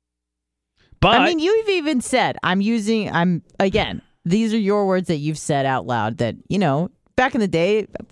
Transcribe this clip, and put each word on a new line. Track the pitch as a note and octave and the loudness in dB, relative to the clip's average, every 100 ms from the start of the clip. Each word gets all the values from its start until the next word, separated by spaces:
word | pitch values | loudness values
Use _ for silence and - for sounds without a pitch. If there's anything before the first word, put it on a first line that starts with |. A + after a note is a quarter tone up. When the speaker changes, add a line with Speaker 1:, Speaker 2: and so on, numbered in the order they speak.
| _ _ _ _ _ _ _ _ _ - | _ _ _ _ _ _ _ _ _ 0
Speaker 1:
But | F3+ A#3 | 4 4
Speaker 2:
I | - | 4
mean, | E4 | 2
you've | E4+ A4 A4 | 2 2 2
even | F4+ D4 B3+ | 0 0 -2
said, | - B3 D#3+ - | 0 0 0 0
I'm | E3+ F#3 | -2 0
using, | G3+ A#3 G3+ A3 F#3+ | 0 0 0 -2 0
I'm, | E3 F3+ E3 - - | 0 0 0 -4 -2
again, | G3 G3+ B2+ F#2 - _ | 0 0 -2 -6 -14 _
these | E3+ G#3+ A3+ | -2 0 0
are | A3+ | 0
your | G3 G#3 G3 | 0 0 2
words | F#3 F3 | 0 -2
that | D3+ | -2
you've | D3 D3+ | -4 -6
said | - C#3+ C3+ | -2 0 0
out | B2+ G2+ | -2 -2
loud | A#2 A2 A#2 | -2 -2 -2
that, | A#2 - - | -4 -4 -6
you | G3 | -2
know, | E3 C#3 F3+ - _ - | 0 0 -2 -8 _ -2
back | C4 | 0
in | B3+ | 0
the | G3 | 0
day, | E3 F3 G#3+ - - - | 0 2 0 -2 -12 -18